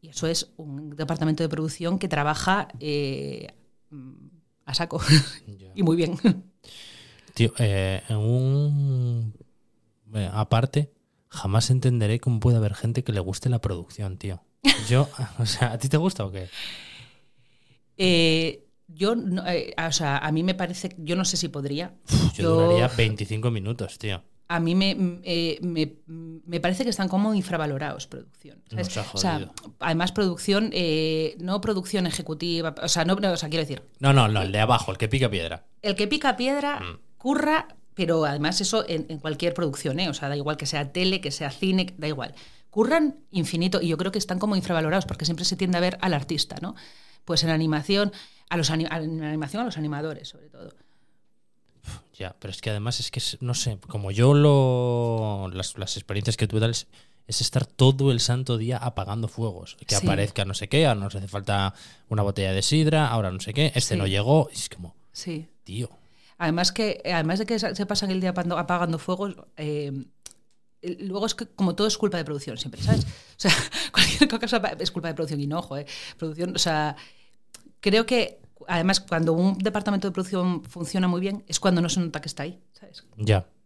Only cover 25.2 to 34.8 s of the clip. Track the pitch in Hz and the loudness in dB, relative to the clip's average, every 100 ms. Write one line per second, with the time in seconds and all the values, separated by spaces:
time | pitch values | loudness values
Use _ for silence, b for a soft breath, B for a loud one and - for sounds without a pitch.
25.2 | 180 170 170 - 180 165 156 - - 160 | -4 -2 0 -2 -4 -2 -2 -4 -18 -14
26.2 | 165 160 - 170 175 185 240 202 190 190 | -14 -16 -6 -2 0 0 -2 -2 0 2
27.2 | 208 214 185 175 151 135 147 143 - 131 | 2 0 0 -2 -2 -4 -6 -8 -12 -16
28.2 | 127 _ 143 - _ 113 180 - 104 - | -18 _ -20 -20 _ -6 -4 -4 -6 -2
29.2 | 190 156 87 - - - - 165 180 180 | 0 0 -6 -12 -18 -6 -2 0 0 2
30.2 | 196 170 - 196 220 - 170 156 156 156 | 0 0 2 2 2 0 0 2 0 0
31.2 | 160 - 175 196 208 202 180 202 180 - | -2 -4 -4 -2 0 -2 -2 -2 0 -2
32.2 | 156 156 170 165 160 156 - 170 165 196 | -6 -6 -2 -2 -2 -4 -2 0 2 2
33.2 | 202 170 160 160 147 135 - - 139 139 | 2 -2 -2 -4 -4 -6 -12 0 6 8
34.2 | 113 107 92 104 110 120 | 6 4 0 2 4 4